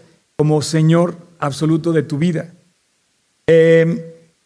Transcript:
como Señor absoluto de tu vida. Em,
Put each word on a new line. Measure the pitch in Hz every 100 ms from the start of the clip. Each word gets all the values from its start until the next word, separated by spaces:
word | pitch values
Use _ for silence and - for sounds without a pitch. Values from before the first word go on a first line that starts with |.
| _ _ _ -
como | 151 151
Señor | - 160 156 170 175 170 - -
absoluto | 147 139 160 165 170
de | 160
tu | 127 143
vida. | 175 160 - _ _ _ _ _ _ _ _ _ -
Em, | 165 165 165 165 165 - - _ _